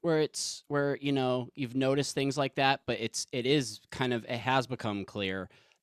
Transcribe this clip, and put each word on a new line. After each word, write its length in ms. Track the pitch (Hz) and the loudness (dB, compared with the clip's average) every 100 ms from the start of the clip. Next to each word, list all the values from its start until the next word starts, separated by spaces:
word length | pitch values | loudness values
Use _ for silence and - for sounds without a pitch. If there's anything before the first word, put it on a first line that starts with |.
where 200 | 170 156 | 2 2
it's, 440 | 151 - - - _ | 2 -2 -6 -8 _
where, 280 | 143 143 139 | 0 0 0
you 160 | 139 | 0
know, 380 | 139 127 127 120 | 0 2 0 -2
you've 220 | - 127 123 | -6 -4 0
noticed 380 | 131 139 139 | 2 2 0
things 240 | - 139 135 | 0 -2 0
like 160 | 135 | -2
that, 260 | - 135 143 - | 2 4 4 0
but 120 | 107 | -2
it's, 280 | 113 - - | -2 -4 -6
it 140 | 135 | -4
is 360 | 120 151 123 104 _ | 2 2 2 -8 _
kind 240 | - 127 | -2 0
of, 100 | 120 | 0
it 140 | 104 120 | -2 -4
has 280 | 113 135 117 | 2 2 2
become 380 | 123 113 101 | -4 -4 -4
clear 460 | 95 104 98 95 92 - _ _ | -4 -4 -4 -4 -8 -14 _ _